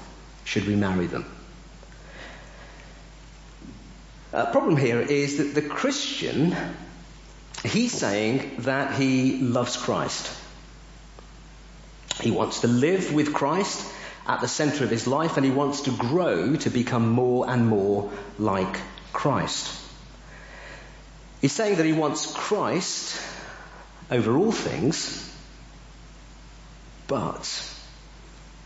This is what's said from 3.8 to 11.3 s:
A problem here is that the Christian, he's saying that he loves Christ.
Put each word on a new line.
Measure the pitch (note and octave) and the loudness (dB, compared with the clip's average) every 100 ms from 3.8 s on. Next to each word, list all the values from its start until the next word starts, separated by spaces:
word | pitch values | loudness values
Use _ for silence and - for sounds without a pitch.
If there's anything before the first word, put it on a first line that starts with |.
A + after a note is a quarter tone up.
| - - - - - | -18 -18 -18 -18 -4
A | - A#2 | 0 2
problem | C4+ D4+ D3 | 4 6 6
here | B2+ A#2+ | 6 4
is | - C#3+ C#3+ C#3+ | 4 4 2 2
that | C#3+ | 2
the | C#3+ - | 2 0
Christian, | - C4+ C4+ - - - - E3+ - - - - - - - - - - - | 0 0 0 -2 -2 -2 2 4 2 -4 -8 -12 -16 -16 -18 -18 -20 -16 -6
he's | A#2 F#3 A#3+ | 0 2 2
saying | - B2 G2+ A2 C3 - - | 2 0 2 4 2 0 -4
that | A#2+ C3+ C3+ - | 0 2 2 2
he | C3+ C3 C3 - | 4 6 4 4
loves | B2+ B2 A#2+ - | 2 2 2 -2
Christ. | - G2 C3 - - - - - - - - - - - - | 0 0 0 -4 -6 -10 -14 -18 -18 -20 -20 -20 -20 -18 -18